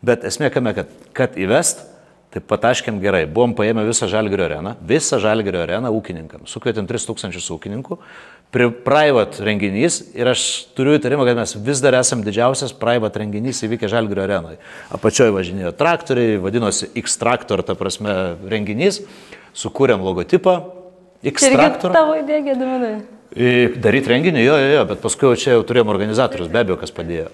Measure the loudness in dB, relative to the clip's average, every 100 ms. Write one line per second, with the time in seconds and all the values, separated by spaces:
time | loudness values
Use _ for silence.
0 | 2 0 -2 -2 -2 0 -2 -4 -8 -12
1 | -18 -2 -2 -2 0 2 0 -4 -14 -20
2 | _ _ _ -14 -4 0 2 0 -2 -4
3 | 0 0 0 2 0 2 0 0 0 -2
4 | 0 0 0 0 -2 -4 -8 -10 0 0
5 | 2 0 0 0 0 -2 -2 -4 -2 -4
6 | -6 -12 -12 -18 -16 -8 -4 -4 -4 -6
7 | -6 -8 -10 -10 -10 -10 -10 -12 -10 -14
8 | -14 -20 -20 -20 _ 2 2 2 2 4
9 | 4 4 2 -2 -2 -2 -2 0 0 -2
10 | -8 -2 0 0 -2 -6 -10 -2 2 2
11 | 2 2 2 2 -2 -6 -4 2 4 4
12 | 2 -2 -2 2 2 0 -6 -4 0 0
13 | 0 -4 -6 -6 -6 -6 -4 -4 -2 -2
14 | -2 -2 -2 -2 -4 -16 -20 -20 -12 -2
15 | -2 4 4 4 -2 -6 -8 -2 0 0
16 | -2 0 2 0 -2 -2 -2 -2 -6 -8
17 | -6 -2 0 -2 -2 -4 -2 -4 -6 -6
18 | -4 -2 -4 -6 -6 -6 -4 0 0 -2
19 | -12 -20 -20 -20 -20 -12 -12 0 2 4
20 | 0 -4 0 2 2 0 -2 -18 -20 -20
21 | _ _ -6 2 4 6 4 4 0 2
22 | 4 0 -2 -2 -2 -2 -2 -2 -4 -6
23 | -12 -20 _ 0 4 4 4 2 2 2
24 | 4 2 4 4 4 6 4 4 2 -2
25 | -4 2 4 4 4 4 4 2 2 2
26 | 0 2 0 -2 -2 0 0 -2 -4 -10
27 | -6 -6 -8